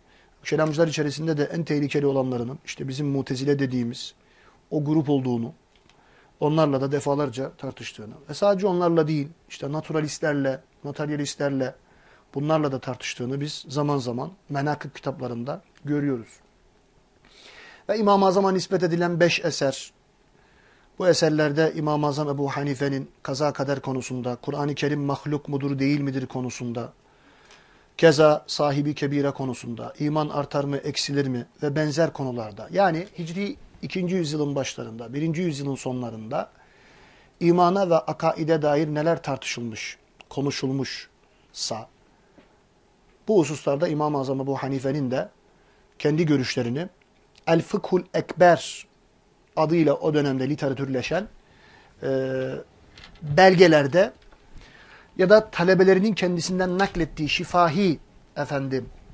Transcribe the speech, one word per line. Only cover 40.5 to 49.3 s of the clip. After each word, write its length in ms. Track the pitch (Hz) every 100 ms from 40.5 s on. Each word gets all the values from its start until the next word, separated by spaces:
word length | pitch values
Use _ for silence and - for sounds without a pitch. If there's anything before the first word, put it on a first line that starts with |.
| 135 135 135 127 - - _ _ _ _ - - 110 113 _ _ _ _ _ - _ _ _ _ _ _ _ -
bu 100 | 214
hususlarda 500 | 147 147 - 143 170
İmam-ı 300 | 151 151 147
Azam 220 | 131 135
Ebu 160 | 135 135
Hanife'nin 540 | 139 135 135 147 131
de 180 | 127 185 _ _ _ _ _ _ -
kendi 280 | 147 151 170
görüşlerini 640 | 143 123 - 117 127 180 _ _ _ _ _ -
El 160 | 165
Fıkhul 400 | 156 208 - 180 180
Ekber 720 | 170 - - 180 165 - - - _ _ _ _